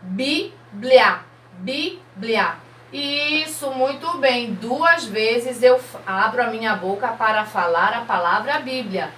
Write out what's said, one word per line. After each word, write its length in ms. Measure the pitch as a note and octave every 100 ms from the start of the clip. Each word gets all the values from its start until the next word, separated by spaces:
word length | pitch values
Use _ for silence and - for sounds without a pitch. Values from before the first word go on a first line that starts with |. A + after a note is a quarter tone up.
Bíblia. 1160 | F#3 F#3+ C4 D#4 G4+ - - G#3 B3 C4 G3+ - - - - F3+
Bíblia. 960 | F#3 C#4 D#4 F#4 - - A3 A3 F3+ - - - -
Isso, 760 | C#4 C#4+ C#4+ D4 D4+ D#4 - C#4+
muito 460 | C4 C4 C#4+ E4 F4
bem. 360 | C4 B3 A#3
Duas 520 | F#3 A3 C4+ E4 E4+
vezes 560 | A3 G#3 A3 A#3+ B3 A#3+
eu 140 | B3+
f-, 220 | B3+ - F#3+
abro 380 | - F#3+ A3 A#3+
a 40 | A#3
minha 280 | A3+ A3+
boca 340 | G3 F#3 G3+ A#3
para 360 | A3+ A3 G#3+
falar 480 | G#3+ G#3 F3 E3+ G3
a 80 | A3+
palavra 580 | A3+ G3 F3 G3+ A3+ D4
Bíblia. 520 | C4 C4 G#3+ F#3 E3+